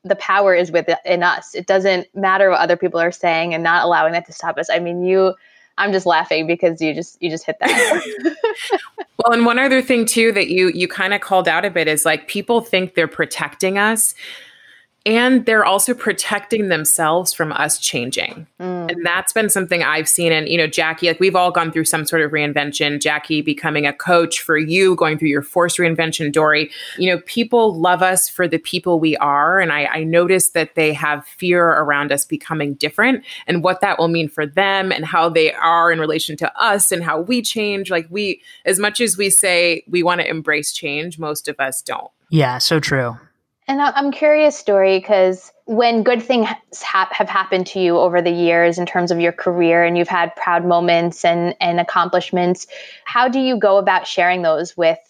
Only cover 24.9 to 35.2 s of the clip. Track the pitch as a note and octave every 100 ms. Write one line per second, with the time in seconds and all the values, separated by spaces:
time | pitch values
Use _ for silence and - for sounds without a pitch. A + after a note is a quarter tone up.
24.9 | F3 D#3+ D3+ D#3 C#3+ C#3+ F#3 E3+ - F3
25.9 | D#3+ D#3+ D#3+ D3+ D3+ D3+ D3+ D3+ - -
26.9 | - F#3 F3+ - A#3 A#3 A#3+ A3 E3 F3
27.9 | F3 F#3 F#3 - - F3 D#3+ - F3+ F3+
28.9 | E3 D#3+ D3+ C#3+ C#3+ D3+ F#3+ E3+ D3 C#3+
29.9 | D#3+ D#3+ E3+ F3 F#3 - E3+ D#3 - D#3
30.9 | D3 D3+ D3 - - F3+ F3 E3+ D3+ D3
31.9 | C#3+ C#3+ C#3+ - D#3 - D#3+ D3 C#3+ G3
32.9 | - A#3 C4 - - - F3 F3+ F3+ G3+
33.9 | - E3 E3 D#3 - D3+ D#3+ G3 G3 F#3+
34.9 | - D#3 F3